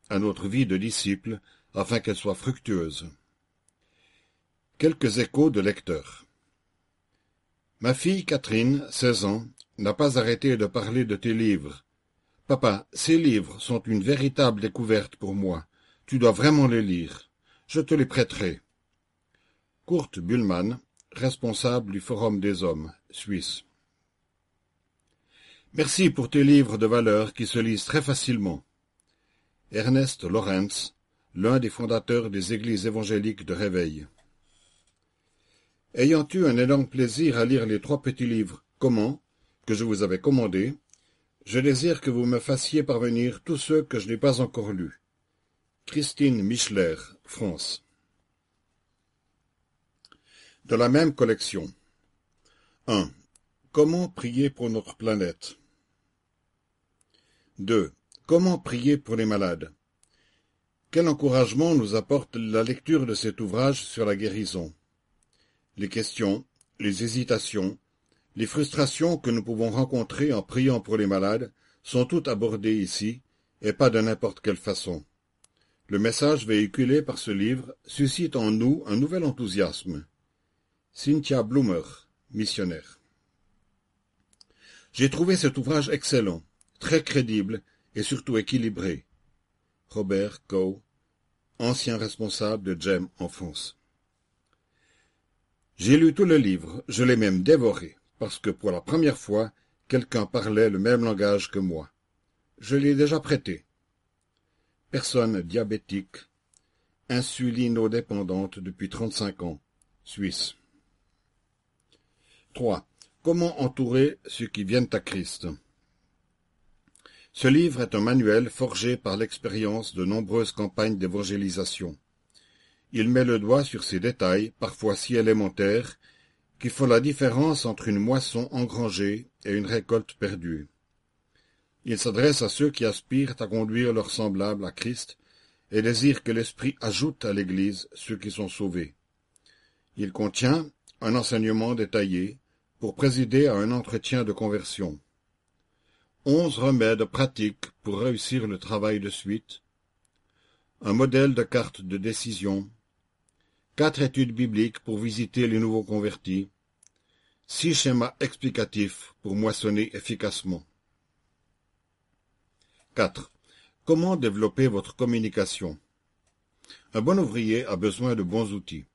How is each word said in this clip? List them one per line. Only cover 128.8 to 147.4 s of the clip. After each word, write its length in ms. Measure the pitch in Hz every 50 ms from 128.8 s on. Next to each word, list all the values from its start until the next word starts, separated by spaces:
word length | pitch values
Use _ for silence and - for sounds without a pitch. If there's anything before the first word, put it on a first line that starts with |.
| 120 110 95 92 101 101 101 110 127 - _ _ -
et 80 | 104 101
une 120 | 104 104
récolte 500 | 95 113 113 98 - 113 113 107 - -
perdue. 520 | - - 98 98 90 85 85 82 76 73 73 _ _ _ _ _ _ _ _ _ _ _ _ _ _ _ _ _ _ _ _ _ _ -
Il 120 | - 117 104
s'adresse 440 | - 123 101 107 127 151 143 -
à 80 | 123 104
ceux 200 | - - 143 147
qui 140 | 139 - 117
aspirent 520 | 110 101 - - _ 127 135 139 131 123 -
à 80 | 120 98
conduire 460 | 104 113 110 107 110 117 123 120 117
leurs 180 | 113 104 -
semblables 540 | - - 110 107 98 95 98 104 104 101 98
à 60 | 87
Christ 460 | - - - 117 123 - - - - _ _ _ _ _ _ _ _ _ _ _
et 100 | - 107
désirent 420 | 107 117 120 110 127 143 139 - -
que 100 | 117 113
l'Esprit 420 | 113 113 - - - - 131 143 -
ajoute 420 | - 113 101 98 127 156 139 - -
à 80 | 110
l'Église 560 | 101 101 101 90 92 92 95 101 101 92 - - -
ceux 240 | - - - 110 95
qui 120 | - 104
sont 200 | 98 - 104 90
sauvés. 440 | - - 107 98 85 92 82 71 - _ _ _ _ _ _ _ _ _ _ _ _ _ _ _ _ _ _ _ _
Il 160 | - 104 95
contient 580 | 92 - 107 104 - - 123 123 147 165 160 147 - _ _ - - _
un 160 | - 113 113
enseignement 600 | 123 113 - 127 113 110 110 110 110 110 117 123
détaillé 640 | 117 110 95 - 110 101 98 90 90 92 101 113 - _ _ _ _ _ _ _ _
pour 160 | - 107 -
présider 520 | - 139 139 123 127 131 113 113 135 147 143
à 80 | 113
un 160 | 98 104 110
entretien 520 | 123 123 117 - 117 110 - - 131 127 120
de 80 | 104
conversion. 680 | 98 - 110 107 104 104 90 - - - 98 85 73 71 _ _ _ _ _ _ _ _ _ _ _ _ _ _ _ _ _ _ _ _ _ _ _ _ -
Onze 320 | 139 139 160 175 165 139 110
remèdes 480 | 123 135 135 123 113 110 113 107 110
pratiques 600 | 104 - 127 139 131 - -